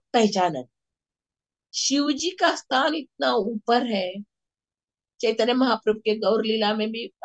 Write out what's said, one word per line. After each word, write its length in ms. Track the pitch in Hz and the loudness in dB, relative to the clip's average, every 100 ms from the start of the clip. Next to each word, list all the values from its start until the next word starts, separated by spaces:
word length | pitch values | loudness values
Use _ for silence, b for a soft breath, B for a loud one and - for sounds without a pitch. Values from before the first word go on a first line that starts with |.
| _ | _
पहचाना। 520 | 240 208 196 175 143 120 _ _ _ _ _ _ _ _ _ _ | 2 2 2 0 -2 -10 _ _ _ _ _ _ _ _ _ _
शिव 380 | - - 277 285 | -6 0 0 0
जी 180 | 269 339 | -2 -6
का 260 | 381 339 320 | 0 0 0
स्थान 380 | - 262 302 | -2 0 0
इतना 380 | 320 254 - 269 | -2 -8 -4 0
ऊपर 540 | 247 196 214 - 240 247 | 0 -2 -4 0 0 0
है, 360 | 202 180 190 208 _ _ _ _ _ _ _ _ - | -2 -4 -8 -14 _ _ _ _ _ _ _ _ -4
चैतन्य 340 | 220 226 226 | -2 2 2
महाप्रभु 460 | 254 254 220 214 220 | 4 2 2 0 0
के 180 | - 220 | -2 0
गौर 260 | 190 220 | 2 2
लीला 300 | 220 220 208 | 0 0 0
में 140 | 214 220 | 0 -4
भी 240 | 226 240 _ | -6 -12 _